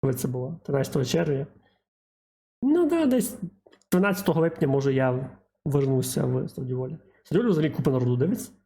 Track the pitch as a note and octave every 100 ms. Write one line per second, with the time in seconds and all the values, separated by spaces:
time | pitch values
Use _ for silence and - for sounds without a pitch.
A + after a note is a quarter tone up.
0 | C3+ B2 C3 B2+ B2+ E3 - C#3 C3+ D3
1 | B2+ D#3+ D#3+ C#3 C#3 - _ _ _ _
2 | _ _ _ _ _ _ B3+ D#4+ E4 E4+
3 | D4+ B3 - - E3+ _ _ _ _ F3+
4 | G3+ F#3+ - D#3+ E3 E3 D3 C3+ C3+ C3
5 | C3 B2+ C3+ - _ _ - C#3+ C#3 C3
6 | B2+ - C3+ B2+ - - B2+ B2+ C3 D#3+
7 | - _ - D#3+ A#3+ E3 D#3 - - C3
8 | A#2+ B2 D3+ A#3 - -